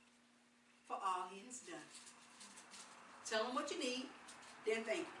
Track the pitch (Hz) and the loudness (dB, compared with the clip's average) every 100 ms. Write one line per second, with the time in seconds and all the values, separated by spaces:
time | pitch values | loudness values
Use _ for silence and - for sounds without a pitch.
0 | - - - - - - - - - 247 | -20 -20 -20 -20 -20 -20 -20 -18 -4 0
1 | 196 185 180 196 240 254 185 165 - - | 4 4 2 -4 -8 -10 -8 -8 -10 -12
2 | - - - - - - - - - - | -14 -16 -18 -16 -14 -14 -14 -12 -12 -14
3 | - - - 220 233 262 294 349 269 247 | -16 -10 2 4 6 4 2 4 4 2
4 | 262 - - - - - - 226 226 208 | -2 -8 -14 -14 -14 -4 4 4 6 2
5 | - - | 2 -4